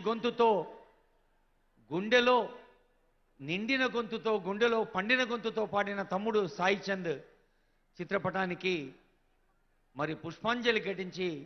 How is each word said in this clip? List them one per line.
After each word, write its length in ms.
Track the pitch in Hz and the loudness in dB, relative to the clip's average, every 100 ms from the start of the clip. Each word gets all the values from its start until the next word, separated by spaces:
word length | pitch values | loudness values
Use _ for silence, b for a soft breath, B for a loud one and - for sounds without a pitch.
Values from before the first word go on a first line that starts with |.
| 185 | -2
గొంతుతో, 420 | 233 233 - 233 190 - - - _ _ _ _ _ _ _ _ _ - | 0 0 4 6 4 0 -10 -20 _ _ _ _ _ _ _ _ _ -6
గుండెలో 440 | 165 214 247 247 247 185 - - _ _ _ _ _ _ - | -4 4 6 6 4 2 -8 -20 _ _ _ _ _ _ -12
నిండిన 440 | 139 185 226 269 254 226 | -6 -4 0 0 0 -2
గొంతుతో, 360 | 220 226 220 214 180 | -4 -4 0 0 -2
గుండెలో 320 | 208 233 226 - | 0 2 2 0
పండిన 300 | 185 214 254 240 | -2 2 2 2
గొంతుతో 340 | 233 226 220 208 | -2 -4 -2 0
పాడిన 360 | 202 202 202 | 0 0 -4
తమ్ముడు 440 | 190 185 220 214 180 - | -4 -2 0 0 0 0
సాయి 240 | 185 202 202 | 0 2 -2
చంద్ 260 | 190 170 135 - _ _ _ _ _ _ - | -2 -2 -4 -8 _ _ _ _ _ _ -12
చిత్రపటానికి 760 | 165 196 185 190 185 175 185 170 135 - _ _ _ _ _ _ _ _ _ 131 | -4 -2 0 0 -2 -2 -2 -2 -4 -14 _ _ _ _ _ _ _ _ _ -4
మరి 180 | 151 | -4
పుష్పాంజలి 680 | 156 165 - 214 240 233 214 196 | -4 -10 -4 -2 2 2 2 0
ఘటించి 400 | 185 185 180 180 147 | -4 -6 -4 -4 -4